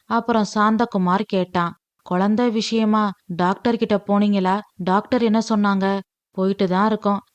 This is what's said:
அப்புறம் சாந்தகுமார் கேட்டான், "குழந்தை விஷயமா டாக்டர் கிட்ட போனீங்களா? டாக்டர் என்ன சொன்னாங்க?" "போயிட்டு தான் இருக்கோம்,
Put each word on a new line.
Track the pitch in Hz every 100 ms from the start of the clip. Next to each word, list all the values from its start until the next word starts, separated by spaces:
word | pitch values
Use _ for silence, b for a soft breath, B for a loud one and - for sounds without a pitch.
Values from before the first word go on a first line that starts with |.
| -
அப்புறம் | 226 226 226 202
சாந்தகுமார் | 214 208 220 233 196 180 185 208
கேட்டான், | 190 180 180 170 - _ _ -
"குழந்தை | 180 202 214 247
விஷயமா | 220 208 226 214 214 208 185 -
டாக்டர் | 170 180 190 240 233
கிட்ட | 226 208 202
போனீங்களா? | 202 208 202 185 196 - -
டாக்டர் | 180 190 214 247
என்ன | 233 220 214
சொன்னாங்க?" | 220 208 196 190 196 - _ _
"போயிட்டு | - 190 196 190
தான் | 180 214
இருக்கோம், | 214 208 202 -